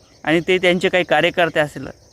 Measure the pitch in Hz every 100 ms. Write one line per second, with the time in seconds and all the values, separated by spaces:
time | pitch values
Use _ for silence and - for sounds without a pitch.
0 | _ _ - 165 165 185 180 180 190 185
1 | 170 156 170 180 165 160 147 143 131 -
2 | _